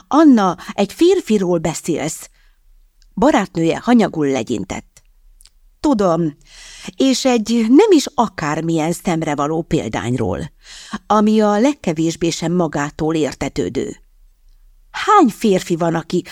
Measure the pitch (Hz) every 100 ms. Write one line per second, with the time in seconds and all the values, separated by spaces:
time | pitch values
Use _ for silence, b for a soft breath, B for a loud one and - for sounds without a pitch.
0 | B 285 320 233 190 160 B B 196 -
1 | 339 381 - 214 180 175 165 147 - 139
2 | 147 - - _ _ _ _ _ _ _
3 | _ - 254 302 190 170 165 143 226 247
4 | 175 151 143 135 120 117 - - - _
5 | _ _ _ _ - _ _ _ 302 233
6 | 190 165 165 147 B B B B B B
7 | 269 247 262 240 220 233 220 277 440 330
8 | - - 226 - 151 156 165 165 156 170
9 | - 160 160 147 147 160 165 151 110 110
10 | 107 127 101 90 151 _ B B B 214
11 | - 214 214 220 208 208 269 285 - 160
12 | 160 160 170 - 165 180 165 147 147 -
13 | 156 160 135 - 139 - 92 123 - -
14 | _ _ - _ _ - _ _ _ -
15 | - 415 269 - 220 180 - 165 170 165
16 | 156 180 -